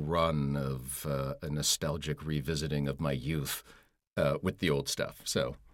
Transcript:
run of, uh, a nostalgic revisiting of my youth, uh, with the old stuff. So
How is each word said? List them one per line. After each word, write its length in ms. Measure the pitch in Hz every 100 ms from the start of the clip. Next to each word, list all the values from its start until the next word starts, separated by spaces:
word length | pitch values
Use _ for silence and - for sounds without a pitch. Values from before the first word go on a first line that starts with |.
| 76
run 500 | 85 82 76 69 71
of, 480 | 67 65 64 - 76
uh, 300 | 69 67 69
a 80 | 80
nostalgic 760 | 73 73 - 80 73 78 73 76
revisiting 640 | 76 69 78 73 73 71
of 120 | 69
my 120 | 76
youth, 520 | 69 65 80 67 - - - - _ _ -
uh, 200 | 76 78
with 180 | 92 -
the 100 | 90
old 180 | 71 67
stuff. 320 | - 62 - -
So 320 | - 62 - -